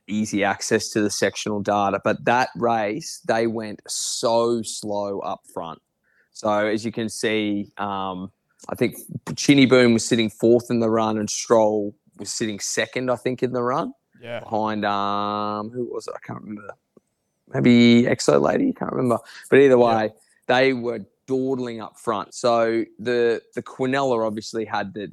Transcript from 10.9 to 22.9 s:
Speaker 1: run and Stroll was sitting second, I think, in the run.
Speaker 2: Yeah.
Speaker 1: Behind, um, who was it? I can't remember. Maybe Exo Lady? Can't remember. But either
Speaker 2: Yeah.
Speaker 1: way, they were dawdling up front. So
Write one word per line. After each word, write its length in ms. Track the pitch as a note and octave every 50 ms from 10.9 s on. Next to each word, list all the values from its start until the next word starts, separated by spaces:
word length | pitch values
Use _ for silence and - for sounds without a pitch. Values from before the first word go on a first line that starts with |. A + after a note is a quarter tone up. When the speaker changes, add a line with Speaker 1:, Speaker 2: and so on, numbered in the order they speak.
Speaker 1:
run 280 | A2 A2+ A2 A2 A2 G#2+
and 100 | G#2+ G#2+
Stroll 680 | - - - - A#2+ A2+ A2 G#2+ G#2+ G#2+ G2+ G#2 - _ _ _ _ -
was 120 | G#2 -
sitting 300 | - - A#2+ A2 G#2 F#2+
second, 500 | - - - A2+ A2+ - - B2 B2+ B2+
I 60 | B2
think, 260 | A#2+ - C3 B2+ A#2+ -
in 80 | B2
the 120 | B2 B2 A#2+
run. 300 | B2 C3 D#3 - B3 C4+ _ _ _ _ _
Speaker 2:
Yeah. 200 | B2 A#2 A#2 A2+
Speaker 1:
Behind, 440 | A2+ - A2+ G#2+ G#2+ G#2+ G#2+ G#2 G#2
um, 840 | G2+ G2+ G2+ G2+ G2+ G2+ G2+ G#2 G#2 G#2 G#2 G#2 G#2 G#2 G#2+ G#2 A2+
who 160 | A#2+ B2 A#2+ A2+ -
was 140 | A2+ -
it? 80 | - -
I 100 | - -
can't 180 | - C3 - -
remember. 320 | G2+ G#2+ G#2 G#2 G2 - _ _ _ _ _ _ _ _ _ _ _ _ _ _ _ -
Maybe 520 | C3+ C3+ B2+ A#2+ A#2+ A#2+ A#2+ A#2+ A#2+ B2
Exo 340 | - C3 - - - D3 C#2+
Lady? 320 | C#2+ - - - C#4 C4 -
Can't 200 | - - - -
remember. 260 | - C3+ B2 A2+ A2 - - - - - -
But 100 | B2 C3
either 180 | C#3+ C3+ B2+ A#2+
Speaker 2:
Yeah. 180 | A#2+ A#2 A2+
Speaker 1:
way, 160 | A2 A2 G#2+ - _ _ _ _ _ _
they 260 | - B2+ B2+ C3 C3+ C3
were 280 | A#2+ A#2 A#2+ A#2 A2 F#2+ _ _ _ _
dawdling 540 | - C3 C3 C3 C3 C3+ B2+ B2+ A#2+ A2+ A2+
up 160 | G#2 - _ -
front. 360 | - A#2+ A2 G2 - - -
So 500 | - - A#2+ A#2 A#2 A2+ A2+ A2+ A2+ G#2+ -